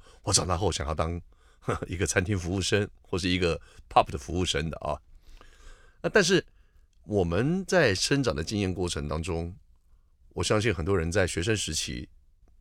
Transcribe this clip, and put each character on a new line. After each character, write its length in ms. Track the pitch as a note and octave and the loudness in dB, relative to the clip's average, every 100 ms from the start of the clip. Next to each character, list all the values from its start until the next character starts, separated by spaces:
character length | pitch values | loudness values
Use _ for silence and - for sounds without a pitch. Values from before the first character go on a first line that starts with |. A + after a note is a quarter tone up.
| - - | -4 -10
，“我 100 | - | -2
长 120 | G2 F2 | 0 0
大 120 | F2 | 0
后 120 | F#2 | 0
想 160 | - D2 | -2 -4
要 80 | |
当， 220 | D#2+ E2 E2+ - - - | -2 -2 -4 -10 -20 -20
<laughs> 360 | _ - G2+ - | _ -6 -6 -6
一 80 | F2+ | -2
个 100 | F#2+ | -2
餐 160 | - | 0
厅 160 | F2+ G2+ | 0 -2
服 160 | E2+ | -2
务 60 | G2 | -2
生， 300 | F2+ G2+ G#2 - | 0 0 0 -6
或 160 | - F#2 | -6 -2
是 120 | F#2 | 0
一 100 | F2+ | 2
个 180 | F2 D#2+ - - - | 2 0 -6 -20 2
pub 240 | - - | 2 4
的 60 | D2+ | -2
服 200 | - F2 | -4 -2
务 60 | |
生” 240 | F2 C#2+ D#2+ | 0 -2 -4
的 80 | - | -4
啊。 200 | - D2 - - - - - - - - - - | -6 -6 -10 -20 -20 -20 -20 -20 -20 -20 -20 -8
那 80 | E3+ | 2
但 120 | G#3+ | 4
是 240 | F3 F3+ - - _ _ _ _ - | 6 4 2 -8 _ _ _ _ -2
我 180 | G#2 | 0
们 420 | E2+ E2+ C3+ F#3 F#3 | 2 2 2 0 0
在 300 | F#3 C3 F#2 | 4 4 2
生 260 | - C#3 | 2 2
长 140 | B2 C#2+ | 2 0
的 80 | |
经 160 | E2+ G#2 | -2 0
验 140 | F#2+ | 0
过 160 | F2+ F2 | 0 -2
程 180 | D#2 D2 | -2 -4
当 160 | D2+ | -4
中， 320 | E2 E2 E2+ F#2 - _ _ - _ _ - | -2 -4 -4 -10 -20 _ _ -20 _ _ -10
我 80 | - | -4
相 200 | F2+ G#2+ | 0 2
信 120 | A2+ | 2
很 120 | F2+ D#2+ | 0 0
多 120 | G2 | 0
人 140 | E2 | 2
在 160 | F#2 F2 | 2 0
学 160 | - | 0
生 140 | F#2 G#2+ | -2 -2
时 160 | - | -2
期， 340 | D#2 - A#1+ - - _ _ - - | -4 -4 -8 -12 -18 _ _ -20 -20